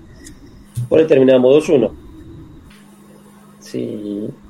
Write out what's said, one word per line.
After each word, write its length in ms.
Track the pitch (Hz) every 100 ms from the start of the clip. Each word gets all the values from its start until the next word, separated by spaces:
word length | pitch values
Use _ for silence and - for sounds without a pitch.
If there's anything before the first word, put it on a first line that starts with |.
| - - - - - - - - -
por 120 | 160
ahí 60 | 160
terminamos 480 | 139 131 131 127
dos 140 | 147 151
uno. 220 | 147 107 - - - - - - - - - - - - - - - - -
Sí, 680 | - 127 120 110 104 101 110 - -